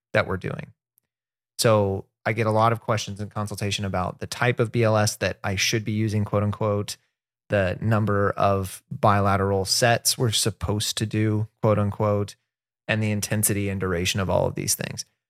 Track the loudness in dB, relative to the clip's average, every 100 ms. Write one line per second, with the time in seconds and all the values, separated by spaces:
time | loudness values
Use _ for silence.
0 | _ 0 0 -4 -6 -8 -12 _ _ _
1 | _ _ _ _ _ 0 2 4 2 -2
2 | -8 _ -4 -2 0 4 4 2 -2 -2
3 | -4 -10 -8 -6 -6 -4 -4 -4 -2 -2
4 | -4 -6 -10 0 0 2 0 2 4 4
5 | 2 0 -4 -4 -4 -2 0 0 -2 -2
6 | 0 -2 0 0 0 -2 -2 -2 -4 -12
7 | _ _ _ _ _ 0 0 0 0 2
8 | 2 2 2 2 2 2 -2 -10 _ 0
9 | 2 4 2 2 2 0 0 2 2 2
10 | 0 0 0 0 -2 -2 -4 -2 -2 -4
11 | -2 0 2 0 -2 _ 2 2 0 0
12 | 0 0 -2 -10 _ _ _ _ -2 0
13 | 0 -2 -2 0 0 0 -2 -2 -2 0
14 | -2 -2 0 0 0 -2 -4 -4 -6 -10
15 | -14 _